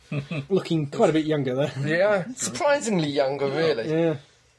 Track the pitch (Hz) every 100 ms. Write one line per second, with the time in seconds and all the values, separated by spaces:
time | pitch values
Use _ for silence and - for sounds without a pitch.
0 | - 143 - 160 139 190 - 165 143 -
1 | 202 156 151 151 127 127 147 131 143 165
2 | 202 202 190 262 - - 302 285 220 185
3 | 147 143 135 143 139 143 165 120 151 160
4 | 165 143 - _ _